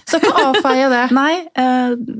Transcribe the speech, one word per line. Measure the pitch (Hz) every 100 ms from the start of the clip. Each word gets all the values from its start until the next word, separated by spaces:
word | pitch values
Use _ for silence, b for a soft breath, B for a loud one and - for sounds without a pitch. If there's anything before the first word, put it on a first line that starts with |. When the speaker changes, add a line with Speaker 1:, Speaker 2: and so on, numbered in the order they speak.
| -
Speaker 1:
Skal | 330
ikke | 427 - - 330
avfeie | 277 262 269
det. | 247 247
Speaker 2:
<laughs> | 254
Nei, | 285 349 330
eh, | - 254 254 247 240 - 220